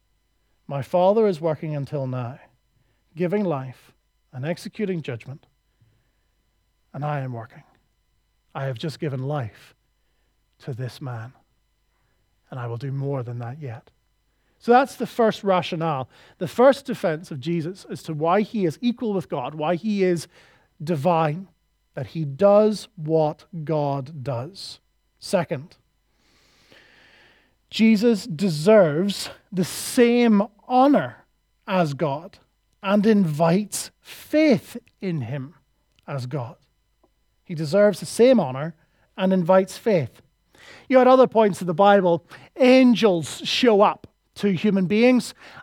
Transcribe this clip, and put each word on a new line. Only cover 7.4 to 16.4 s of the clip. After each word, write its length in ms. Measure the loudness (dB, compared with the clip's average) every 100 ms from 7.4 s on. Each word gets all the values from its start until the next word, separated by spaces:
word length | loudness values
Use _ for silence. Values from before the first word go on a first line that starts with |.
| -14 -20 _ _ _ _ _ _ _ _ _
I 120 | -10 -8
have 120 | -8
just 220 | -10 -8
given 240 | -8 -6
life 500 | -6 -6 -8 -12 -20 _ _ _ _ _ _ _ _ _
to 140 | -14
this 280 | -10 -12 -12
man, 320 | -12 -12 -14 -20 _ _ _ _ _ _ _ _ _ _ _
and 80 | -12
I 80 | -10
will 100 | -8
do 140 | -8
more 320 | -6 -6 -6
than 160 | -8 -10
that 200 | -12 -12
yet. 300 | -14 -14 -18 _ _ _ _ _ _ _
So 120 | 2
that's 260 | 4 4 -2
the 100 | -6
first 360 | 0 0 2
rationale, 680 | 0 0 -2 -4 -4 -4 -8 _ -20
the 100 | _